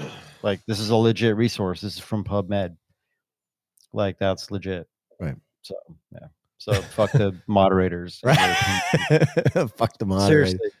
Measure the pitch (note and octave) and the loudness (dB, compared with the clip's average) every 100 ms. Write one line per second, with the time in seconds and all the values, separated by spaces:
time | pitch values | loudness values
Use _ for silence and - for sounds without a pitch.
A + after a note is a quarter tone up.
0 | C#2+ - - - G#2+ F#2+ - G#2 G#2+ A2 | -12 -14 -20 -8 -4 -4 -4 -4 0 4
1 | A2+ G2+ A2+ G#2+ A#2 - F#2+ F2+ G#2 - | 4 4 2 2 0 0 -4 -4 -8 -10
2 | - G#2+ F#2+ G2+ F#2 G2+ F#2 E2 _ _ | -8 -8 -4 -4 -2 -2 -4 -8 _ _
3 | _ _ _ _ _ _ _ _ _ G#2+ | _ _ _ _ _ _ _ _ _ -4
4 | G2+ F2+ G2 F#2 - G2+ F#2 F#2 E2 _ | -4 -2 -2 -2 -6 -10 -8 -8 -10 _
5 | _ - E2 - _ _ - - - E2 | _ -12 -10 -10 _ _ -16 -16 -18 -20
6 | _ - - _ _ - - G2+ F2+ - | _ -20 -20 _ _ -12 -2 -2 -2 -2
7 | G#2 C3+ G2+ F2+ - G2+ F#2+ F#2+ F#2 F2 | 0 2 0 -2 0 4 6 4 2 -2
8 | F2+ - A#2+ D3+ F#5+ F#5+ - G5+ F#5 - | -10 -4 2 4 4 0 0 -2 0 -2
9 | - D3+ C#3 - - - C3 - G#2+ - | 2 2 2 0 0 0 -2 -2 -4 -2
10 | G2+ F#2+ G2 D#3 A#2+ F#2 G#2+ - | -2 2 4 4 4 0 -6 -4